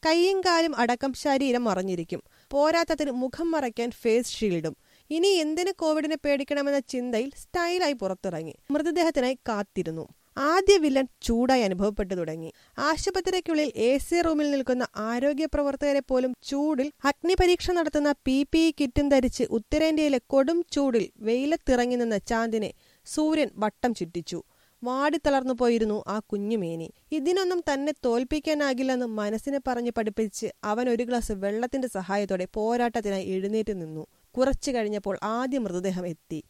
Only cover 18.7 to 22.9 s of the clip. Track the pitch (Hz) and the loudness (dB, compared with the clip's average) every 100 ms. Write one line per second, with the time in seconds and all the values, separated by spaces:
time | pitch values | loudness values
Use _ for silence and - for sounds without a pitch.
18.7 | - 277 - 285 277 247 - 254 226 - | 2 -2 0 4 4 4 -2 -2 -2 0
19.7 | 302 320 311 302 262 _ 269 269 339 349 | 2 2 4 2 2 _ 2 4 0 0
20.7 | - 277 233 190 _ 214 240 285 320 - | 0 2 2 -2 _ -2 0 0 -2 2
21.7 | 247 240 247 233 208 - 226 226 220 208 | 2 2 0 0 -2 -2 -2 -2 -2 -4
22.7 | - _ | -8 _